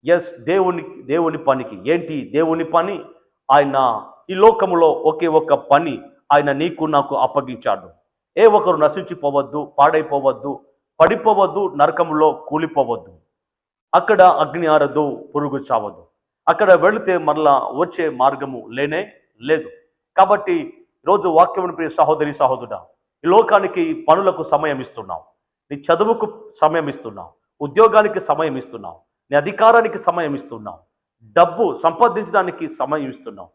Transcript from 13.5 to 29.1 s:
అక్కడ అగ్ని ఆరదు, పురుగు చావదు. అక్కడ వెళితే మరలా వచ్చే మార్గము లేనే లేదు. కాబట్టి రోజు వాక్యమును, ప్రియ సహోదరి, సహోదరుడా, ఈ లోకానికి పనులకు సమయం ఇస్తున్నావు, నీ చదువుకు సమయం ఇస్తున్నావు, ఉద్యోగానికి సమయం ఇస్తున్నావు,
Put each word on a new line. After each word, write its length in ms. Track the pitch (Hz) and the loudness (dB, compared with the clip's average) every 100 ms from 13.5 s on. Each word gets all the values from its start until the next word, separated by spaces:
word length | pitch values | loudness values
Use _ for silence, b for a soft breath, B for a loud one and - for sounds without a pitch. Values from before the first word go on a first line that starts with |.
| _ _ _ _ | _ _ _ _
అక్కడ 280 | 175 180 202 185 156 | -2 2 6 6 6
అగ్ని 240 | 151 170 165 | -2 -2 2
ఆరదు, 320 | 156 143 143 147 120 - | 2 2 -2 -4 -6 -8
పురుగు 280 | 147 147 135 139 | -6 -6 -8 -4
చావదు. 320 | 117 104 - _ _ _ _ - | -4 -4 -14 _ _ _ _ -2
అక్కడ 220 | 170 202 175 | 2 6 6
వెళితే 300 | 175 214 214 180 151 | 6 0 -2 -2 0
మరలా 280 | 151 151 139 - 131 | 0 2 2 0 -4
వచ్చే 260 | 175 - 160 123 | -4 -2 -6 0
మార్గము 380 | 131 139 139 127 104 120 | 0 0 -10 -12 -12 -6
లేనే 260 | 143 156 208 _ _ _ | -6 -6 -8 _ _ _
లేదు. 280 | 123 160 - - _ _ _ - | -4 -4 -4 -20 _ _ _ 2
కాబట్టి 380 | 180 208 196 170 123 - _ _ - | 2 2 0 -4 -6 -16 _ _ -4
రోజు 200 | 202 190 160 | -4 0 2
వాక్యమును, 360 | 180 - 180 160 | 2 0 -8 -6
ప్రియ 120 | 160 - | -8 -2
సహోదరి, 320 | 147 156 147 143 | 0 0 -2 -2
సహోదరుడా, 380 | 135 131 127 98 - _ _ _ | -2 -2 -8 -14 -16 _ _ _
ఈ 40 | 156 | 2
లోకానికి 500 | 196 220 208 185 190 165 156 - | 2 4 2 0 -4 -4 -4 2
పనులకు 360 | 170 190 - - | 2 2 -2 -2
సమయం 260 | 147 151 135 127 | -2 -2 -6 -8
ఇస్తున్నావు, 380 | - 98 85 _ _ _ _ _ | -14 -14 -14 _ _ _ _ _
నీ 40 | 143 139 | -14 -2
చదువుకు 400 | 170 214 - 214 - - _ | 0 2 0 -4 -8 -20 _
సమయం 260 | 156 165 147 | 0 0 -6
ఇస్తున్నావు, 380 | - 117 98 82 _ _ _ | -10 -14 -16 -20 _ _ _
ఉద్యోగానికి 580 | 143 139 226 214 208 196 - | -6 4 4 6 2 -2 -4
సమయం 260 | 147 160 131 | -2 -2 -6
ఇస్తున్నావు, 360 | - 117 95 - _ | -12 -16 -18 -20 _